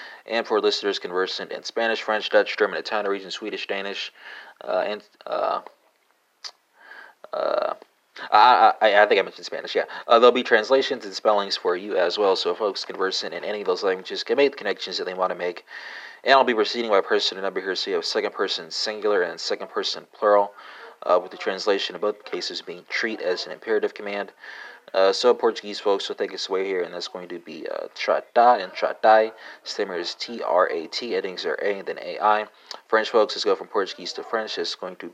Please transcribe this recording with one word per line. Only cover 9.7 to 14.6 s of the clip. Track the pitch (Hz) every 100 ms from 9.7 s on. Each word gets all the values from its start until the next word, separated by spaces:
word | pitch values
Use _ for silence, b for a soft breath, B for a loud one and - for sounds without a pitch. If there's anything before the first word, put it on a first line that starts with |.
yeah. | - - B -
Uh, | 117
there'll | 123
be | 120
translations | 120 113 107 135 131 127 104
and |
spellings | 95 - 104 98 -
for | 95
you | 90 104 92
as | 87 90
well, | 101 92
so | -
folks | 90 107 95
conversant | - 95 95 95 107
in | 85
any | 90 104
of | 92
those | 92
languages | 101 92 92 98
can | - 117
make | 143
the |
connections | -